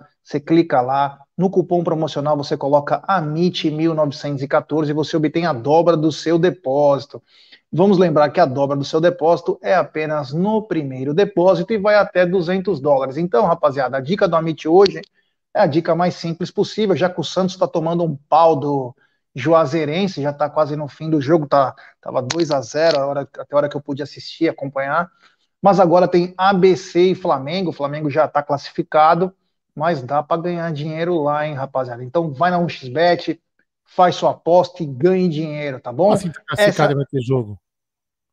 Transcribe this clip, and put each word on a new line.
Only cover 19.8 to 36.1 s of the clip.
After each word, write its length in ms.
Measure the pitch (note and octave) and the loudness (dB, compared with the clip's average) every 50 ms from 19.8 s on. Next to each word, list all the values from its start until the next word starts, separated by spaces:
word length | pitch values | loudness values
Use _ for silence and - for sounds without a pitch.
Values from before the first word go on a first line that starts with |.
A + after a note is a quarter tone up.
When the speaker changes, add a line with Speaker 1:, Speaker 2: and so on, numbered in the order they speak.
| D#3 C#3+ D3 F3+ G3+ F#3 F#3+ - C#3 | -2 -2 -2 -2 -2 -2 -4 -4 -4
Speaker 1:
já 100 | D3 C#3+ | -4 -4
tá 160 | - D3+ D3 | -2 -4 -2
quase 260 | D3 D#3 D3+ C3+ D3+ | 0 -2 -2 -2 -2
no 120 | D3 D3+ C#3 | -6 -8 -10
fim 200 | - - D#3 D#3+ | -12 -10 -6 -2
do 140 | D#3 D#3 | -2 -2
jogo, 240 | C3 B2+ E3 E3 D3 | 0 2 2 0 2
tá, 300 | C#3 D3 C#3+ C3+ B2 - - - - _ _ | 2 2 2 2 2 -2 -8 -18 -20 _ _
tava 200 | - - - C3 | -12 -8 -6 -4
dois 280 | B2 B2 C#3 E3 E3+ C#3+ | -4 -2 -2 -2 -2 0
a 120 | D3+ C3+ | -2 -2
zero 380 | B2 A2+ - D3 D#3+ E3 D#3+ C#3+ | -4 -4 -2 0 2 2 2 2
a 60 | C3+ | 0
hora, 160 | C#3 C#3 C#3+ | -4 -4 -6
até 320 | C#3 - - - - - C#3+ | -8 -10 -12 -16 -8 -4 0
a 40 | D3 | 0
hora 120 | D3 D3 | 0 0
que 80 | - C#3+ | -2 -6
eu 40 | |
pude 200 | - - C#3+ C3+ | -8 -8 -8 -8
assistir, 480 | D3 C3+ - - - - - - E3 D#3+ | -10 -12 -14 -16 -18 -16 -6 -2 -2 -2
acompanhar. 580 | C#3+ - C#3+ C#3 C#3+ C3+ C3+ C#3 C#3+ E3 F3+ F3+ _ _ _ _ _ _ _ _ _ _ | -2 -4 -8 -8 -6 -6 -4 -2 -2 -2 -2 -4 _ _ _ _ _ _ _ _ _ _
Mas 180 | - G3 G3+ F3 | 4 4 6 6
agora 280 | F#3+ E3+ D#3+ F3+ F#3 F3 | 6 6 6 4 4 4
tem 260 | F3+ F3 F3 F3+ F3+ | 2 2 0 0 -2
A 160 | - F#3 G3 | 0 2 2
B 240 | G3+ F#3 F3 F#3+ F3+ | 4 4 4 4 4
C 360 | - - - - F3 F3+ F#3+ | 2 -2 -4 0 2 2 2
e 40 | F3+ | 2
Flamengo, 540 | F3+ - F3 D#3 C3+ C3+ C#3+ E3 F#3+ G3 E3 | 0 -2 -2 -2 -2 -2 -6 -6 -4 -4 -6
o 40 | C#3 | -6
Flamengo 360 | - C#3+ C#3 C#3+ D3+ D#3 D3+ | -6 -6 -6 -6 -4 -6 -2
já 180 | B2+ D#3 D3+ C3+ | 0 0 0 2
tá 140 | - D3 | 0 -2
classificado, 880 | D3 - D3 C#3 - - - - E3+ - - D#3 D#3 D#3 F3 E3+ F#3 F#3 - _ _ _ _ _ _ _ - | -2 -2 -4 -6 -6 -8 -8 -8 -6 0 2 4 6 6 4 4 0 -2 -6 _ _ _ _ _ _ _ -10
mas 260 | - D3 E3+ F3 C#3 | -4 -2 -2 -2 -2
dá 220 | B2 A#2+ C#3+ D3 D3 | -4 -4 -4 -4 -2
pra 140 | - E3+ E3 | -2 -4 -4
ganhar 340 | D#3+ F3 F3 E3+ E3 E3+ | -4 -4 -6 -6 -6 -6
dinheiro 500 | D#3+ C#3+ D3 D#3+ D#3 D#3 E3+ E3+ F3+ E3 | -6 -6 -6 -8 -6 -6 -4 -2 -2 -2
lá, 240 | C#3+ D3 D3 D3+ D3+ | -2 -2 -2 -2 -4
hein, 80 | D#3 D3+ | -4 -6
rapaziada. 500 | C3+ C3+ C3+ - C3 C3 B2 A#2+ A#2 B2+ | -8 -8 -6 -4 -6 -6 -6 -8 -12 -10
Então 280 | B2 - E3+ E3 E3 | -6 -4 -2 -2 -2
vai 180 | C3+ B2 E3+ F3+ | -2 0 0 0
na 80 | F3+ F3 | 2 0
um 120 | F3 D#3 | -2 -2
x 180 | - - - C3 | -4 -8 -12 -8
bet, 520 | A#2+ D3+ E3+ F3 F3 E3+ - - D3+ - _ _ _ _ _ _ _ _ _ | -2 0 2 2 2 0 -2 -6 -8 -8 _ _ _ _ _ _ _ _ _
faz 300 | _ _ - F3+ F3+ D3 | _ _ 2 2 2 2
sua 160 | - - D#3 | 2 0 0
aposta 500 | B2+ - - D#3+ E3+ F#3 F3+ - - - | 0 0 0 2 4 4 4 2 -2 -8
e 40 | E3+ | -8
ganhe 440 | D3 C3+ A#2+ D3+ F3+ F#3 F#3 F#3 F3+ | -8 -4 0 0 2 2 2 2 0
dinheiro, 500 | D#3 D3 D#3+ D#3 D3 D3+ D3 C#3+ C3 A#2+ | 0 -2 -6 -6 -8 -8 -8 -8 -8 -10
tá 120 | - B2+ | -10 -8
bom? 140 | A#2+ B2+ F3 | -2 0 2
Speaker 2:
Como 80 | G3+ | 4